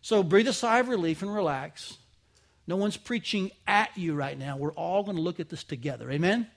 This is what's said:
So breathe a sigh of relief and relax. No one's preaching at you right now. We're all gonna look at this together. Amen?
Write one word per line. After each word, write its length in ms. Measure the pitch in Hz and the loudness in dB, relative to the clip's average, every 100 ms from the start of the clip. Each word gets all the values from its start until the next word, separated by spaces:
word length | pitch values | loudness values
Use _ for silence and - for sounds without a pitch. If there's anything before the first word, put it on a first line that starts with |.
So 240 | - 214 | 2 2
breathe 240 | 180 196 226 | 6 6 4
a 40 | |
sigh 280 | 226 240 226 | 2 4 4
of 80 | 254 | 4
relief 340 | 233 165 156 | 0 0 -2
and 100 | 196 | -4
relax. 640 | 208 175 135 151 - - - _ _ _ _ _ _ - | -2 0 -2 -6 -14 -18 -18 _ _ _ _ _ _ -6
No 80 | 180 | 0
one's 200 | 208 202 | 0 -2
preaching 560 | - 240 - 208 190 - - | -4 -4 -2 -2 -2 -6 2
at 280 | 208 220 - | 2 2 -2
you 180 | 170 | -2
right 220 | 147 139 139 | 0 -2 -4
now. 200 | 135 139 | -8 -4
We're 160 | 147 | -4
all 320 | 156 170 190 | -4 0 0
gonna 160 | 202 180 | 0 -2
look 180 | 165 170 | -2 -4
at 100 | 160 | -8
this 140 | 160 | -10
together. 480 | - 131 131 123 120 | -10 -6 -6 -6 -4
Amen? 380 | 139 175 226 226 | 0 2 2 -2